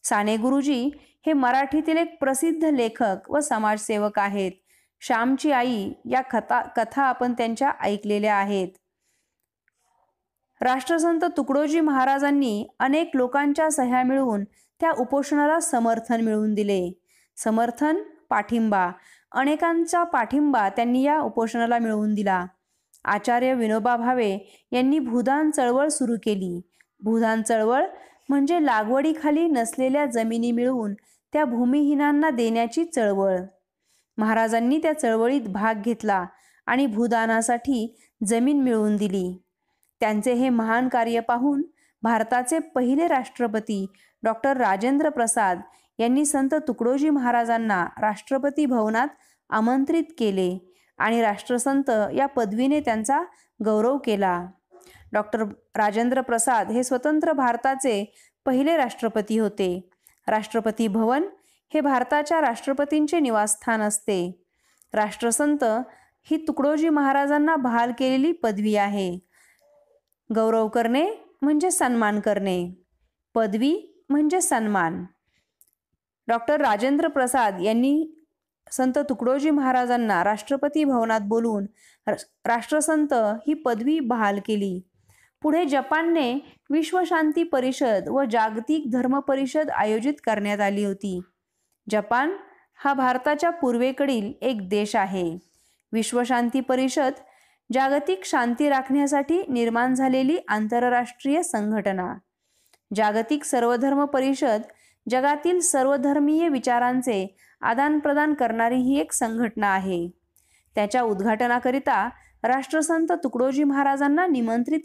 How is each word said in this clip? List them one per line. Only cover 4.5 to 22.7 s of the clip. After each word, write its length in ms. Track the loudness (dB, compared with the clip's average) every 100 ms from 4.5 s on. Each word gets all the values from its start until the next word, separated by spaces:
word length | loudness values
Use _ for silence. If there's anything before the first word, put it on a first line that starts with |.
| -6 _ _ _ _
श्यामची 500 | -4 0 0 0 2
आई 400 | 2 0 -2 -4 -8 -4
या 120 | -4
कथा, 400 | 0 -4 0 -2
कथा 420 | -2 -4 -2 0
आपण 300 | 0 0 -2
त्यांच्या 380 | 0 -2 0 -2 0
ऐकलेल्या 540 | -2 -2 -2 0 2 0
आहेत. 320 | 0 -2 -4 -8 _ _ _ _ _ _ _ _ _ _ _ _ _ _ _ _ _ _
राष्ट्रसंत 580 | -2 -2 0 0 2 2 0 -2
तुकडोजी 420 | 0 0 2 2
महाराजांनी 880 | 2 2 2 2 2 2 0 -2 -6 _
अनेक 320 | 0 2 0 0
लोकांच्या 560 | 0 0 0 0 0
सह्या 320 | 0 0 0
मिळवून 400 | 2 0 0 -2 -6 _ _ _
त्या 120 | -2
उपोषणाला 680 | 0 0 -2 0 2 2 2
समर्थन 640 | 0 0 0 -2 -2 -2
मिळवून 320 | 0 0 0
दिले. 480 | 0 0 0 -2 -8 _ _ _ -6
समर्थन, 600 | -2 0 0 0 0 0 -4 -20 _
पाठिंबा, 640 | -2 0 0 2 2 0 -4 -20 -20 _
अनेकांचा 720 | -2 -2 0 0 0 0 0
पाठिंबा 680 | 0 0 0 0 2 2 0
त्यांनी 320 | 0 0 2
या 180 | 2 2
उपोषणाला 600 | 0 -2 -2 -2 0 0
मिळवून 340 | 0 0 0
दिला. 320 | 0 0 0 -4 _ _